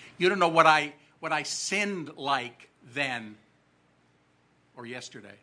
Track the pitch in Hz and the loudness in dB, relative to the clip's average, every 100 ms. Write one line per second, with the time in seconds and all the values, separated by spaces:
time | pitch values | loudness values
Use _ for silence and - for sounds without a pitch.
0 | - - 175 202 170 160 160 156 147 - | -16 -2 0 4 4 6 6 6 2 -10
1 | _ - 156 151 147 - - 196 202 185 | _ -12 -4 -4 -4 -6 -4 -2 -2 -4
2 | 147 143 139 135 117 - - _ 127 131 | -8 -6 -2 -2 -2 -14 -20 _ -10 -6
3 | 139 120 110 107 _ _ _ _ _ _ | -4 -4 -10 -18 _ _ _ _ _ _
4 | _ _ _ _ _ _ _ 127 117 123 | _ _ _ _ _ _ _ -18 -14 -12
5 | - 117 98 101 | -14 -18 -20 -20